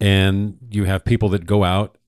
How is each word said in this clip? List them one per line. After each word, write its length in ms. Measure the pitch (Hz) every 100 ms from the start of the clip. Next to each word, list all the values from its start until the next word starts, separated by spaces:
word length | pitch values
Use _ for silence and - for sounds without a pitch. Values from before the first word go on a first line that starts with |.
and 560 | 101 98 95 98 104 - 123
you 140 | 104 95
have 200 | 95 -
people 240 | 117 104
that 160 | 98 85
go 180 | 104
out 320 | 90 95 104 _